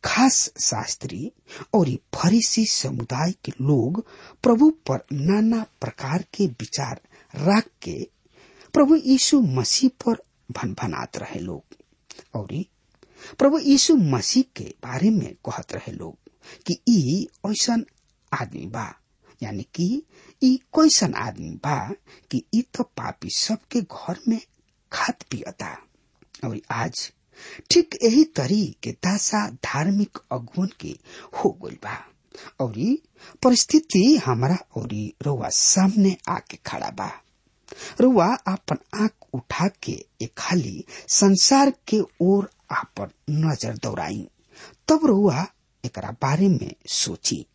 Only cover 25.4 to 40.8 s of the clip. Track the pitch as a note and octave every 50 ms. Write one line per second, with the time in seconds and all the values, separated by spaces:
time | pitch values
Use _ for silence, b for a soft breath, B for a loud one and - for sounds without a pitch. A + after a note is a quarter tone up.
25.4 | - - G3 _ - F#3+ - - _ _ _ _ _ _ _ _ _ _ _ -
26.4 | - B2 A2+ - - _ - A#2 A#2 A2+ A#2 - - - _ _ _ _ B B
27.4 | B B B B B _ - F4 E4+ - - - - A3+ A3+ C4+ D#4 D#4 _ -
28.4 | C3+ B2+ F#3+ G#3+ G#3 - - _ - A2+ A#2 _ - F3+ F#3+ G#3 - - - G#3+
29.4 | G#3 G#3+ A#2 B2 - - - C3+ D3+ F3+ G3 G3+ G#3 F#3+ _ - _ _ C3 A#2+
30.4 | A#2 A#2+ _ - F#3 G3 - _ - - - - B B B B B B B -
31.4 | - - - - - - - - - - - - - _ _ _ _ _ B B
32.4 | B B B B C3+ A#2 A2 G#2+ C#3+ G#3+ C4 D#4 _ _ B B B B B B
33.4 | - B3+ B3 A#3 - - - D#4 D#4 _ - F#3+ F#3 B3 D4+ C4+ E3+ C3 B2+ A2+
34.4 | B2 C3+ F3 F3+ - _ _ - G#2+ A2+ G#2 G#2 G#2+ G#2 - _ - C#3+ C#3+ B2
35.4 | A#2+ B2+ - - - - - F#3+ F#3+ F#3+ G3 A3 G3 G3 F3+ - _ - E3+ -
36.4 | - _ - - _ - - - - - - - - - - - _ _ _ _
37.4 | _ _ _ _ _ B B B B B B B A#3 B3+ C4 G#3+ E3 F#3 A#3+ -
38.4 | - - F#3+ F#3+ _ - D3+ - _ _ - G3+ G#3+ A3 _ _ - _ - B2+
39.4 | A#2 _ - - D#3+ G3 - _ - - - - - _ _ _ G#2+ A2+ _ -
40.4 | - - F3+ F3+ C3+ - - -